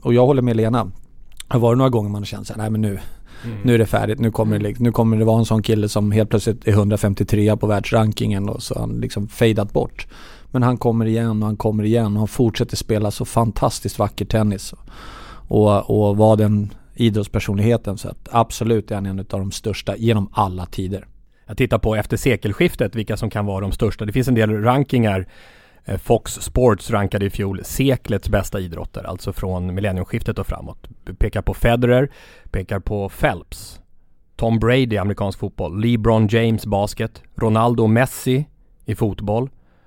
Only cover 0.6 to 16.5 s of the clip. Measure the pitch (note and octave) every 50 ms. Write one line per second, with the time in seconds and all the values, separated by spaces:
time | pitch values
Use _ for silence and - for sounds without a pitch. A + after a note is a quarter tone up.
0.6 | A2 A2 B2 A#2+ G#2 F#2 - - - - - - - - - - - - - A#2+
1.6 | A#2 A#2 A#2+ B2+ C3+ C3 A#2+ A2 G#2 G2+ G2+ G#2 G2+ - - G2+ G2+ - G#2+ A2
2.6 | G#2+ A2 A2 G#2+ G#2+ G#2 G2 G2 - - - - - - - - - A#2+ A2 G#2
3.6 | G2+ B2+ A#2+ A2+ A2 - - G#2+ G#2+ G#2 A2 C3+ A#2+ A2 - - A2 G#2+ G#2+ G#2
4.6 | G#2 G#2 G#2 - B2 A#2+ A2+ - A2+ A2+ A2 A2 A2 A2+ A2 A2+ A2+ - A2 A2
5.6 | G2 - A2 G#2+ G#2 G#2 - G#2+ G#2 G#2 G#2 A2 G#2+ - - G#2 - A2+ G2+ -
6.6 | - A2+ G2+ G#2 G2+ G2+ G#2 - - G#2 G2 - G2+ - - G#2 G#2 G#2+ G#2+ G#2
7.6 | - G#2 G#2 G2 - - A#2+ A2+ A2 G#2+ G#2 - A2+ A2 G#2 G2 G2+ G#2 G#2 A2
8.6 | - - - A#2 A2+ A2 A2+ A2+ A2+ A2+ - G#2 G#2 - - - A#2+ A2+ G#2+ G#2+
9.6 | G#2 G#2+ - C#3+ B2 A2 - - - - - - - - - - - - - B2+
10.6 | A#2+ B2 B2 A#2 - A#2+ A2+ A2+ A2+ A2 A2 A2+ A#2 A#2 A2 G#2+ G#2+ G#2+ G#2+ G2+
11.6 | - A2 G#2+ G#2+ G#2 G#2+ A2+ A#2 A2+ G#2 G#2 G#2+ G#2+ G#2 - - B2 A2+ - -
12.6 | A#2 - - - - - A2 G#2 G#2+ G#2 - - A#2 - - B2 A#2 A2+ - -
13.6 | C#3 B2 - - - - - - G#2 G2 - - G2+ - - A2 G#2+ G#2 G2 G2+
14.6 | - - - - - - - - - - - - - - - - - - - G#2+
15.6 | G#2 G#2 G2+ G2 - - A2 G#2+ G#2 G#2 G2+ G#2 G#2+ A2 A2 G#2+ G#2+ G#2